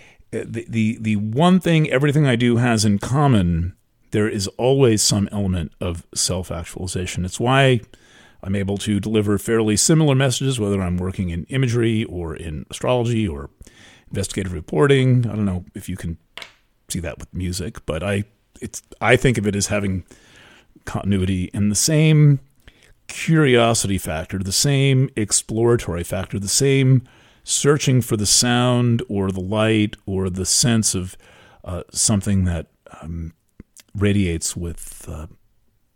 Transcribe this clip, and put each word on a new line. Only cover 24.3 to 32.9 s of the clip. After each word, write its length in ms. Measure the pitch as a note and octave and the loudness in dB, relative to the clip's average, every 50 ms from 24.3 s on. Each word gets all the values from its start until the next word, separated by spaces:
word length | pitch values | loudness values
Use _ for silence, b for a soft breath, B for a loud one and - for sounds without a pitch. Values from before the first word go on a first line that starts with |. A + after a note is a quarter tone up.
| - F#2 | -8 -6
the 120 | F#2+ F#2+ | -4 -2
same 600 | F#2+ - - C#3+ C#3 C3+ C#3 C#3 C3+ C3 C3 C3 - | -2 0 0 2 2 2 2 2 2 2 2 0 -2
exploratory 880 | - G#2+ G2 - - - - A2 A2 A#2 A#2+ A#2+ A#2 - - E2+ F2 F2 | -4 -4 -2 -2 -4 -4 -4 -2 0 2 2 2 2 0 -4 -6 -6 -6
factor, 360 | - - G2 F#2 - - G2+ | -6 -6 -6 -6 -6 -8 -8
the 80 | G2 G2 | -6 -2
same 600 | - - C#3 C#3 C3+ C3+ C3+ C3 C3 B2 b b b b b b b b b | 0 0 2 2 2 4 4 4 4 4 b b b b b b b b b
searching 580 | - - - - C#3 D3+ D3 - - C3 B2+ | -6 -4 0 2 2 2 2 2 2 2 2
for 160 | A#2 - A#2+ G#2+ | 2 0 -2 -2
the 80 | G#2 | 0
sound 760 | G2 - - - B2 A#2+ B2 B2 B2+ B2 A#2+ B2 A#2+ A#2 A#2 - - | 2 2 2 2 2 2 2 2 2 2 2 2 2 0 0 -2 -4
or 220 | G#2+ G2 G2 F#2+ | -4 -2 -2 -2
the 80 | F#2+ F#2+ | -2 -4
light 560 | F2+ F#2+ G#2 G#2+ G#2+ A2 A2 G#2+ G#2+ G#2 - - _ | -4 -2 0 0 2 2 4 2 2 0 -2 -8 _
or 260 | - F#2+ F#2+ F#2+ F#2+ | -6 -4 -2 -2 -2
the 140 | F2+ F#2+ F#2 | -4 -4 -2
sense 500 | - - - - C3 A#2 A2+ G#2+ - - | -2 0 2 2 2 2 2 2 0 -2
of, 200 | G2 F2+ F#2 - B B B B B B B B B B | -2 -6 -8 -10 B B B B B B B B B B
uh, 200 | - F2+ F2 - - | -12 -10 -10 -12 -10
something 540 | - - - - A2+ G2+ F#2+ G#2+ G2+ F#2+ F#2 | -6 -2 0 2 2 2 2 0 0 2 2
that, 200 | F2+ E2+ E2 E2 - _ _ _ - | 0 0 -2 -6 -10 _ _ _ -20